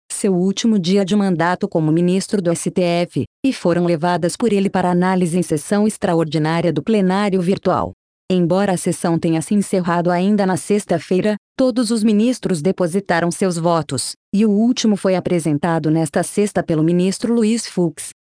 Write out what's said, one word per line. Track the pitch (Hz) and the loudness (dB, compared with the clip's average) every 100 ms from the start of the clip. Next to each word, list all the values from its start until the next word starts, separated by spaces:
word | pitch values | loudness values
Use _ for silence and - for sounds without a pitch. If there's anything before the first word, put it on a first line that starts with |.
| _ | _
seu | - 208 180 | -4 0 2
último | 190 196 233 214 | 0 0 0 2
dia | 170 202 185 | 2 2 2
de | 208 | 0
mandato | 196 170 170 180 202 | 0 0 0 0 -2
como | 170 156 | 0 2
ministro | 160 175 190 - 202 | 2 2 0 0 -2
do | 170 | -2
S | 170 180 | -2 -2
T | 185 | -2
F, | 175 170 175 147 120 _ | 0 0 -2 -4 -6 _
e | 269 | -4
foram | - 180 170 175 | -2 0 2 2
levadas | 165 175 175 170 - | 0 0 0 -2 -2
por | 233 | 0
ele | 202 196 | 2 0
para | 185 180 | 0 0
análise | 180 185 190 180 180 | 2 2 2 0 0
em | |
sessão | 170 156 - 202 214 | 0 -2 0 0 0
extraordinária | - 190 165 156 156 156 170 170 | 0 -2 0 0 -2 0 0 0
do | 151 | -2
plenário | 147 214 185 190 208 185 | 0 0 2 0 0 0
virtual. | 175 185 190 139 87 - _ _ _ | 0 0 0 0 -2 -8 _ _ _
Embora | 185 170 185 202 | 0 2 2 0
a | 180 | 0
sessão | 185 165 175 165 | -2 -2 -2 0
tenha | 170 160 | 0 -2
se | - 208 | 0 -2
encerrado | 190 190 175 175 170 | 0 -2 0 0 0
ainda | 175 190 208 190 | 0 2 2 0
na | 175 | -2
sexta-feira, | - 208 - 170 - 185 214 208 - - | 0 -2 0 -4 0 0 0 -4 -8 -2
todos | 262 233 214 | 0 0 0
os | 226 | 0
ministros | 220 208 233 247 180 175 | 2 2 2 0 -2 -2
depositaram | 170 190 175 190 196 170 170 | -2 0 -2 -2 -2 0 0
seus | 165 190 170 | 0 -2 0
votos, | 165 165 151 131 - - _ | 0 0 -2 -6 -6 -12 _
e | 196 220 | 0 2
o | |
último | 202 233 247 220 196 | 2 2 2 0 0
foi | 196 185 | 0 0
apresentado | - 175 156 147 175 165 156 | 0 -2 0 0 0 0 2
nesta | 160 160 190 | 0 0 -2
sexta | 170 - 208 190 | -2 0 0 -2
pelo | 170 156 | -2 0
ministro | 160 175 185 185 220 | 2 2 0 0 -2
Luiz | 233 214 233 - | 0 2 0 -4
Fux, | - 175 - - - | -2 -2 -4 -14 -18